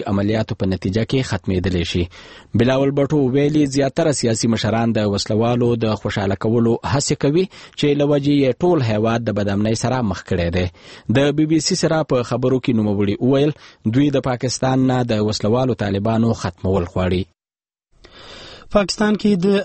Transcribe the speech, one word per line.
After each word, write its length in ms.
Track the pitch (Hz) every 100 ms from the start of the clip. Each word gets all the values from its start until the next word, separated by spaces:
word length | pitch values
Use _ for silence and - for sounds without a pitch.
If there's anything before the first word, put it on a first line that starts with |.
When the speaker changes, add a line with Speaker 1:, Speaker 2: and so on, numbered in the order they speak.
| 104
Speaker 1:
عملیاتو 460 | 98 101 110 110 110
په 80 | 95
نتیجه 320 | 92 101 107 113
کې 180 | 135 127
ختمېدلی 540 | 98 - 92 90 90 82
شي. 120 | 92 85 - - - - -
بلاول 340 | 120 131 139 143
بټو 200 | 139 151 131 139
ویلي، 260 | 143 151 139
زیاتره 460 | 135 135 - 165 135
سیاسي 320 | 117 110 117
مشران 400 | 110 107 113 117 110
د 120 | 104
وسلوالو 580 | 101 - 107 117 123 120 117 113
د 120 | 104
خوشاله 340 | 107 107 98 101 110
کولو 300 | 120 117 117
هڅې 300 | - 143 - 135 143
کوي 180 | 165 185 - - -
چې 80 | 147 143
له 60 | 143
وجې 220 | 147 143 143
یې 100 | 131 -
ټول 280 | 180 165 113
هیواد 360 | 107 113 117 110
د 100 | 104
بدامنۍ 340 | 101 98 110 113
سره 180 | 117 131
مخ 220 | 107 90
کړی 240 | - 90 85 90
دی. 100 | 90 - - - - 123
د 180 | 143 147
بی 140 | 156
بی 120 | 160 -
سی 140 | 185
سره 180 | 156 160 151
په 160 | 127 117
خبرو 300 | 123 127 131
کې 80 | 127 110
نوموړي 380 | 107 101 101 -
وویل، 320 | 127 139 147 - - -
دوی 240 | 113 127 147
د 160 | 135 131
پاکستان 580 | 123 127 - 131 131 131
نه 100 | 127 120
د 160 | 107 107
وسلوالو 520 | 101 104 123 131 110 101
طالبانو 540 | 98 110 113 113 - 92
ختمول 380 | - 92 95 85 92
غواړي. 280 | 92 90 - _ _ _ _ _ _ _ - - - - - - -
Speaker 2:
پاکستان 440 | 208 185 - 214 214
کې 200 | 208 190
د 200 | 196 202